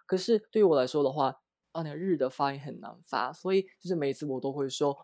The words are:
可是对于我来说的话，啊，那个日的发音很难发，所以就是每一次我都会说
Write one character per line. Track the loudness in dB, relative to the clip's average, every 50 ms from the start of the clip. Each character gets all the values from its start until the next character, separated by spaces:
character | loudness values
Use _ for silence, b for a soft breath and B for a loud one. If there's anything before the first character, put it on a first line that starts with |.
| b
可 | -2 -2
是 | -2 2 2 0 0 0 _
对 | 2 4
于 | 6
我 | 6 6 6
来 | 4
说 | 2 2 2 0
的 | 2
话， | 2 0 0 0 -2 _ _ _ _ _ _ _ -8
啊， | -8
那 | -6 -6
个 | -6
日 | -4 -2 0 0
的 | 2 0 -2
发 | 0 0 0 0 -2
音 | -4
很 | -10 -12 -12 -12
难 | -14 -16 -18 -16 -12
发， | -6 -4 -4 -4 -4 -6
所 | -6 -2 0 0
以 | 0 0 -2 b b
就 | -6 -4
是 | -2
每 | 0 0 -2
一 | -2
次 | -4 -4
我 | -6 -4 -4
都 | -4 -4 -4
会 | -4 -4 -4
说 | -2 0 0 0 -2 B